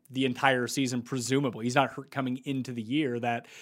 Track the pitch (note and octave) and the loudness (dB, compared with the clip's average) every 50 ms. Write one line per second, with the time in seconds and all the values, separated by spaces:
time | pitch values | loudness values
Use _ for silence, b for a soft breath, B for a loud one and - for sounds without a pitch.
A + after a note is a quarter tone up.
0 | _ - B2 B2+ C3+ C3 B2 - - C3+ C3 B2 B2 A#2 - C#3+ C3+ B2 B2 A#2+ | _ -8 -2 0 0 0 0 4 4 4 4 4 2 0 0 0 0 0 0 -4
1 | A#2 - C#3 B2+ A#2 A2 C3 C#3 D3 B2+ G2 G#2+ A2+ B2 B2 C#3+ C3 - - - | -4 -4 -4 -4 0 2 2 2 2 0 -2 -2 -2 2 4 4 4 4 2 -8
2 | C3+ - - C#3 C3 B2+ B2+ C3 - C#3+ C#3 C3+ A#2+ C3 B2 A#2 A2 G#2+ C3 D3+ | -12 -8 -6 -4 -2 -2 -4 -4 -4 -4 -4 -4 -4 -6 -6 -8 -4 -2 0 0
3 | D#3 B2+ A#2+ A#2+ A#2 A#2+ A#2 A#2 - B B B | 0 0 -2 -2 -2 -2 -2 -2 -6 B B B